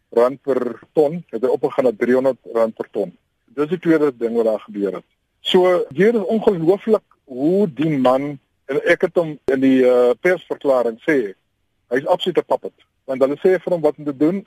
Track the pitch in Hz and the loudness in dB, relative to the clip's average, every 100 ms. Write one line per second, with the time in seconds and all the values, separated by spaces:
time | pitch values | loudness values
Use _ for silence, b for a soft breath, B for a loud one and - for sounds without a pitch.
0 | _ 117 123 139 - 127 120 113 - - | _ 0 0 0 -4 -2 -4 -8 -4 0
1 | 143 170 - 117 127 - 143 - 127 107 | 0 -2 -10 -4 -2 -2 -2 0 -2 0
2 | 117 127 135 123 - 113 113 - - 113 | 0 2 2 -2 -6 -2 -2 -2 -10 -6
3 | 92 - _ _ _ 135 151 175 175 160 | -8 -8 _ _ _ -6 -4 -2 0 2
4 | 147 120 117 117 113 107 - 101 98 90 | 2 -2 -4 0 0 -2 -6 -6 -6 -6
5 | - _ _ _ - 185 180 180 151 131 | -14 _ _ _ 0 2 4 2 -2 0
6 | 202 233 175 220 - 180 165 196 - 208 | 2 2 -2 0 0 0 0 0 2 0
7 | - _ _ 127 147 190 202 123 156 147 | -2 _ _ -4 0 2 0 -2 -2 2
8 | 127 131 143 143 _ _ - 143 - 170 | 2 2 -2 -10 _ _ -6 -4 0 0
9 | 180 180 165 147 - 135 135 131 127 123 | 0 -2 -4 -6 -4 0 2 4 4 4
10 | 123 120 135 139 - 143 143 127 117 113 | 2 2 0 -2 -4 -6 0 0 0 -4
11 | - 147 104 - _ _ _ _ _ 127 | -2 -2 -2 -10 _ _ _ _ _ -6
12 | 143 180 202 156 - 135 98 - _ _ | -2 -2 -2 -6 -6 -6 -6 -16 _ _
13 | - 131 135 147 190 185 - 175 147 - | -12 -2 -2 0 0 0 -2 -2 -2 -4
14 | 151 135 151 196 | -10 -2 -2 -2